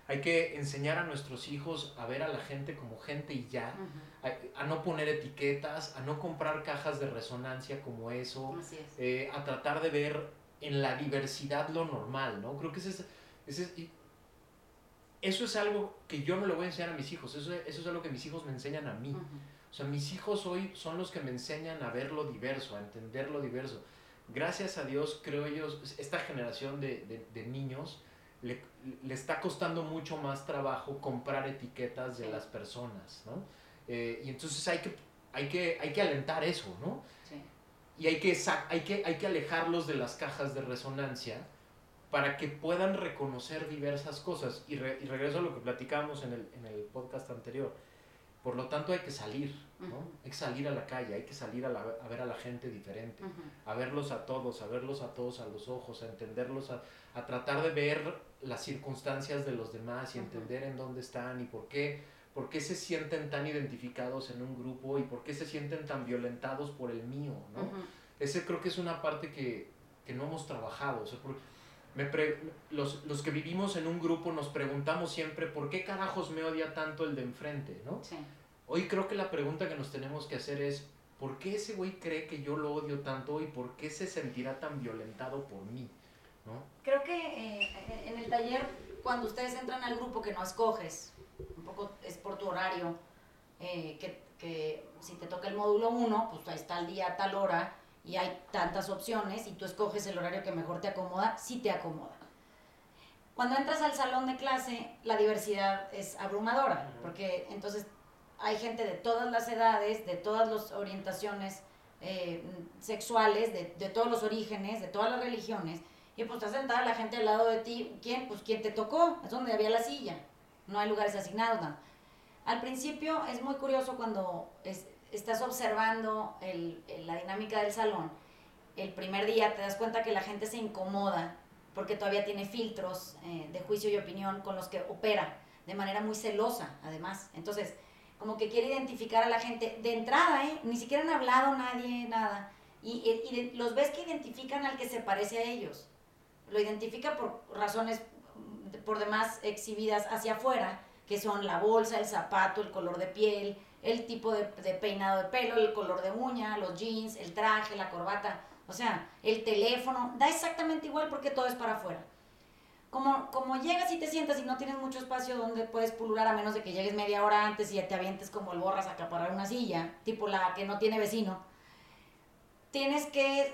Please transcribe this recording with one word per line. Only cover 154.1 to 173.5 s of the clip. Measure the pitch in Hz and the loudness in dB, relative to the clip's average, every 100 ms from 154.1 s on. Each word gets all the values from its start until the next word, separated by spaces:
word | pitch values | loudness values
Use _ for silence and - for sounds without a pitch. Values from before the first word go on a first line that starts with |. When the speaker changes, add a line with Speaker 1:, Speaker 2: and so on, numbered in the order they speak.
| 220 220 | -2 2
Speaker 2:
de, | 214 202 - | 2 0 -2
de | 185 | -2
peinado | 185 208 196 196 190 | 2 2 4 4 4
de | 185 | 4
pelo, | 254 226 226 | 2 4 6
el | 208 | 6
color | 208 185 185 | 4 2 2
de | 190 | 2
uña, | 226 254 240 214 208 | 2 0 0 0 0
los | 185 170 | -2 -2
jeans, | 226 220 220 - | -2 -2 -4 -6
el | 170 185 | -4 2
traje, | 220 214 202 202 | 6 6 2 -2
la | 190 | -2
corbata. | 175 185 208 202 170 - - - | -2 0 0 0 -4 -10 -18 -10
O | |
sea, | - 240 - - - | 0 2 2 -2 0
el | 220 220 220 | 4 4 6
teléfono, | 202 233 247 254 269 - - | 6 6 4 2 0 0 6
da | 285 | 6
exactamente | 320 330 330 320 311 302 | 6 2 2 2 0 0
igual | 302 302 | 2 2
porque | 277 277 | 0 0
todo | 254 247 | 2 2
es | 247 | 2
para | 226 208 | 0 0
afuera. | 180 - - - - - - - - - - | -2 -6 -10 -20 -20 -20 -20 -20 -20 -20 -4
Como, | 262 269 269 - | 2 6 6 4
como | 262 262 262 | 0 2 2
llegas | 320 349 - | 4 4 4
y | 339 | 2
te | 311 | 2
sientas | 320 285 277 | 2 4 2
y | |
no | 247 254 | 2 -2
tienes | 269 269 | -2 -2
mucho | 262 254 | -4 -4
espacio | 254 254 254 247 | -2 -2 0 0
donde | 226 226 | 0 0
puedes | 226 226 226 | 0 2 2
pulular, | 226 226 220 226 | 2 2 6 6
a | |
menos | 214 214 | 6 4
de | 214 | 0
que | 190 | 0
llegues | 180 202 | 0 2
media | 208 208 202 | 2 4 6
hora | 208 208 214 | 8 8 8
antes | 214 202 | 4 0
y | 196 | 0
te | - 190 | 2 2
avientes | 185 190 202 | 0 -2 -6
como | 208 190 | -6 -4
el | 175 | 0
borras | 185 196 190 | 2 2 0
a | |
acaparar | - 175 170 175 | -2 -2 0 0
una | 190 196 | 0 0
silla, | 247 220 170 170 - | 0 2 0 0 -4
tipo | 220 214 208 | -4 0 2
la | 190 185 | 4 4
que | 196 196 | 2 -2
no | 208 | 4
tiene | 214 220 | 6 6
vecino, | 196 226 190 185 - - - - - - - - - - - - - | 4 4 2 -2 -8 -20 -20 -20 -20 -20 -20 -20 -20 -20 -20 -20 -4
tienes | 277 277 294 285 | 0 4 4 4
que, | 277 277 277 277 | 4 6 6 4